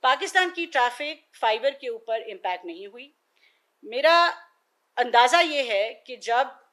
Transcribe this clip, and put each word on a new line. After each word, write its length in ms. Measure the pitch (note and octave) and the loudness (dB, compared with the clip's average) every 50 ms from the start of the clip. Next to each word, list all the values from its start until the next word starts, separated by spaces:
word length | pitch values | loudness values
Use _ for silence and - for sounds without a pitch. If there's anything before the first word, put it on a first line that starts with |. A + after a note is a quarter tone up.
| - | 2
पाकिस्तान 480 | B3+ C4+ C#4+ E4+ F4+ - F#4+ F#4 F4+ | 2 0 0 -2 -2 0 0 0 0
की 140 | F4 E4+ E4+ | -2 -8 -10
traffic 640 | E4 - C#4+ - - - - D4 D4 D#4+ D4+ _ _ _ - | -4 0 0 0 0 -2 -6 -10 -10 -10 -12 _ _ _ -4
fiber 300 | - A3+ A3 A#3 A3+ C#4 | 0 0 0 0 -2 -4
के 180 | C#4 C#4 - B3+ | -4 -4 -10 -12
ऊपर 320 | A#3 A3 - - A3 A3+ | -12 -10 -8 -6 -6 -6
impact 440 | A3+ A3 G3+ F#3 _ G3 F3+ F3+ - | -6 -10 -16 -8 _ -6 -6 -6 -8
नहीं 220 | F3 E3 F3 G3 G3+ | -14 -14 -14 -16 -18
हुई। 280 | G3+ B3 C4 C#4+ D4 _ _ _ _ _ _ _ _ _ _ _ _ _ _ | -18 -20 -20 -20 _ _ _ _ _ _ _ _ _ _ _ _ _ _ _
मेरा 420 | G#3 A3 B3 C#4+ D#4 E4+ E4+ E4+ E4+ - - - _ _ _ _ _ _ _ _ _ _ - | -10 -8 0 2 4 4 6 4 2 0 -6 -16 _ _ _ _ _ _ _ _ _ _ -4
अंदाज़ा 420 | B3 B3 A#3 A#3 B3 B3+ D#4 E4+ | -2 4 6 6 6 6 6 4
ये 240 | F4 D#4+ D4+ C#4+ C4+ | 4 2 0 -2 -2
है 400 | A#3+ A3 G3 G#3 A3+ - - _ - | -2 0 -2 -2 -2 -4 -12 _ -18
कि 80 | B3+ | -18
जब 440 | A3 G3 A3+ A#3 A#3+ C#4 C4 - - _ _ | -14 -6 -2 0 0 0 -2 -4 -18 _ _